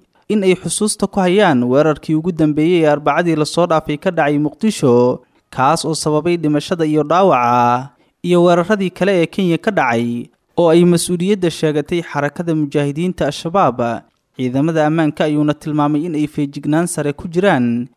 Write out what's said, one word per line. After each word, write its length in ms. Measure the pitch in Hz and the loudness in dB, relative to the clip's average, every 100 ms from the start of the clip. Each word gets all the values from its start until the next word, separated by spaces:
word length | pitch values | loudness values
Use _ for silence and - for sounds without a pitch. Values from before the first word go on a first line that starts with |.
| _ _ - | _ _ -4
in 140 | 214 185 | 0 2
ay 80 | 175 | 0
xusuusta 520 | 170 - 208 - 196 | -2 -4 -4 -2 -4
ku 100 | - | 0
hayaan 440 | 180 185 214 123 123 | 0 4 4 2 2
weerarkii 480 | 131 156 147 - 156 | 2 2 0 -2 -2
ugu 160 | 165 | -2
dambeeyey 520 | 160 156 151 156 180 156 | -2 0 2 2 2 2
ee 20 | |
Arbacadii 420 | 147 151 147 175 156 | 0 0 0 0 0
la 100 | 151 | -2
soo 200 | - 170 | 0 0
dhaafay 320 | 160 - 147 | 0 -2 -6
ka 140 | 190 | -4
dhacay 260 | 170 147 147 | 0 0 0
Muqdisho, 840 | 151 - 220 208 139 120 123 123 _ _ _ | -2 -2 -4 0 2 4 4 0 _ _ _
kaas 320 | - 131 165 - | -2 0 0 -2
oo 100 | 156 | -4
sababay 400 | 156 151 160 175 | -2 -2 0 -2
dhimashada 480 | 156 147 - 180 156 | 0 -2 -2 -4 0
iyo 160 | 151 | 0
dhaawaca, 840 | 147 165 190 131 120 123 120 123 135 _ _ _ | 2 2 4 4 2 2 2 0 -4 _ _ _
iyo 200 | 175 175 | 0 2
weeraradii 460 | 175 175 170 214 185 | 4 4 2 -2 -2
kale 180 | - 185 190 | -2 0 2
ee 40 | 160 | 0
Kenya 320 | - 190 165 | -2 -2 0
ka 140 | - | -2
dhacay 580 | 190 131 117 120 120 - _ _ - | -2 0 0 -2 -6 -10 _ _ 0
oo 120 | 170 | 4
ay 160 | 170 175 | 6 4
mas-uuliyadda 640 | 170 - 180 185 208 175 | 2 0 -2 0 0 -2
sheegatay 520 | - 156 147 147 175 165 | -2 -2 -2 -2 -4 -4
xarakada 480 | 147 143 - 170 156 | -4 -4 -4 -4 -2
mujaahidiinta 680 | 147 147 143 143 180 - 151 | -2 -2 -2 -2 -4 -2 -4
Al-Shabaab. 560 | - 170 185 160 120 117 113 - _ _ - | -4 -4 0 0 0 -4 -4 -10 _ _ -6
Ciidamada 480 | 127 127 156 160 151 | -4 -2 0 0 0
ammaanka 400 | 160 156 147 160 | 2 0 0 -2
ayuuna 280 | 147 151 | 0 0
tilmaamay 520 | 147 160 151 147 151 175 | -2 -4 -2 0 -2 -4
in 100 | 151 | -4
ay 120 | 147 | -4
feejignaan 580 | - 143 143 147 151 175 | -4 -6 -6 -4 -2 -2
sare 260 | - 147 | -4 -6
ku 120 | 143 180 | -6 -6
jiraan 600 | 170 196 147 120 120 123 | -2 0 2 0 -2 -6